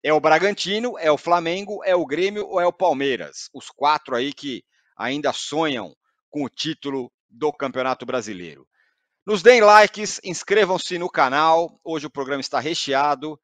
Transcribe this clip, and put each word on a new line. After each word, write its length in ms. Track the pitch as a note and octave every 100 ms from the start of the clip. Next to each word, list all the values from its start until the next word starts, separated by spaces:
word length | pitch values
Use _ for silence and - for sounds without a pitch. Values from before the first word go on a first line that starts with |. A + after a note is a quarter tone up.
É 120 | D3
o 60 | D3+
Bragantino, 760 | D#3 D#3+ F#3+ G3+ E3+ G#3 B3 E3+
é 140 | D#3+
o 60 | C#3+
Flamengo, 680 | - F3 E3 F3+ G3+ G#3
é 100 | F#3+
o 120 | F3+ C#3+
Grêmio 400 | D3+ F#3+ G#3 G3
ou 100 | F#3
é 80 | F3
o 60 |
Palmeiras? 760 | - F3+ C3+ C#3 A#2 D2+ - -
Os 160 | C3+ -
quatro 480 | _ C#3+ D3+ - A#2+
aí 160 | C#3
que 320 | C#3 C#3+ A2+ _ _ _ -
ainda 340 | A#2 C#3+ C#3+
sonham 640 | - - D3 D#3+ B2+ F2+ _ _ _ _
com 120 | D3
o 60 | C3
título 640 | - D#3 D#3+ C#3+ C3+ A#2+ _ _
do 240 | A#2 D3+
Campeonato 540 | - C#3 C3 C3 B2+ A#2+
Brasileiro. 600 | B2+ G#2 F#2 E2+ C#2 C2+ _ _ _ _ _ -
Nos 160 | G#3
deem 180 | F#3+ B3
likes, 580 | G#3 G#3 G#3 - G#3+ -
inscrevam-se 720 | E3+ E3+ - G3+ F#3 F#3 - F3+
no 140 | F3
canal. 680 | - C3+ C#3 D#3+ E3 E3+ _
Hoje 220 | - D#3+ C#3+
o 40 |
programa 300 | C#3+ C3 C#3
está 200 | B2+ C3+
recheado. 760 | C3+ D#3+ - C3+ D3 C#3 D3+ D3+